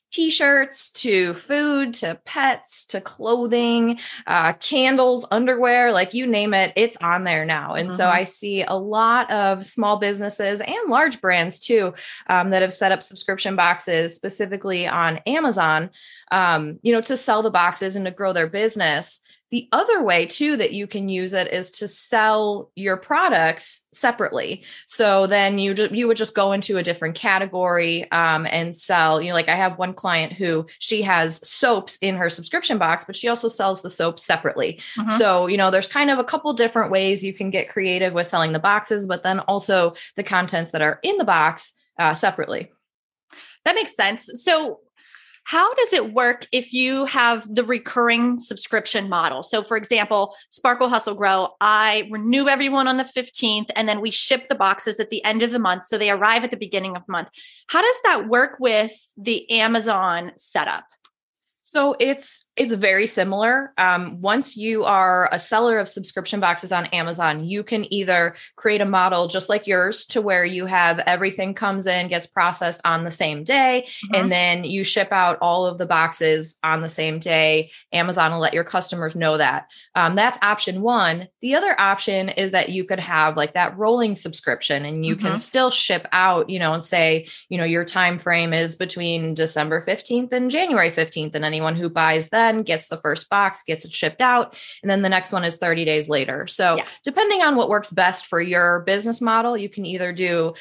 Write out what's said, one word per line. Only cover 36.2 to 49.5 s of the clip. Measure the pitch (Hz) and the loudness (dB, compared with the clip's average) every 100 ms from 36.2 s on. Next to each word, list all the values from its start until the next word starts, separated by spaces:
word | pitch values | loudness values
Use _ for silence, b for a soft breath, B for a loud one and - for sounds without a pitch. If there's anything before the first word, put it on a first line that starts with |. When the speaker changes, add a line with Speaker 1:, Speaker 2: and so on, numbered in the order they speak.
Speaker 1:
couple | 247 - 302 | 0 -4 -2
different | 240 226 233 180 | 0 2 2 2
ways | 190 190 196 | 2 2 0
you | 196 | -4
can | 190 190 | -6 -4
get | 190 - | -2 -4
creative | - 190 180 185 | -2 -2 0 0
with | 170 175 | 0 0
selling | 175 160 | 0 0
the | 160 | 0
boxes, | 196 208 208 208 196 | 2 0 0 -4 -2
but | 175 | -4
then | 185 190 | -2 -2
also | - 196 196 190 170 170 B - | -2 -2 0 2 2 0 B -10
the | |
contents | 196 185 180 175 165 | -2 0 0 -2 -2
that | 160 | 0
are | 151 151 | 0 0
in | 330 403 | -2 0
the | |
box, | 214 170 156 170 - - _ - | 2 4 2 0 -10 -14 _ -2
uh, | 165 | 0
separately. | 160 202 - - - - _ _ _ _ _ _ B B B | 2 0 -2 -4 -6 -10 _ _ _ _ _ _ B B B
Speaker 2:
That | 311 381 | -2 0
makes | 415 | -2
sense. | - 202 226 - 240 | 0 0 -2 -8 -4
So | 359 320 285 - _ _ b b b b - | 0 2 0 -8 _ _ b b b b -2
how | 330 403 | 2 2
does | 508 480 | 2 2
it | 359 220 | 2 0
work | 220 240 247 - | 2 2 0 -2
if | 254 247 | -4 -2
you | 247 254 269 | -2 0 0
have | 269 269 240 233 208 | 0 2 2 2 -4
the | 214 | -2
recurring | 233 247 - 247 233 233 240 240 | -2 -2 -2 0 2 2 0 -2
subscription | - - - 220 - 220 196 | -6 -12 -4 -4 -2 -4 -2
model? | 175 160 131 | -2 -2 -4
So | - | -4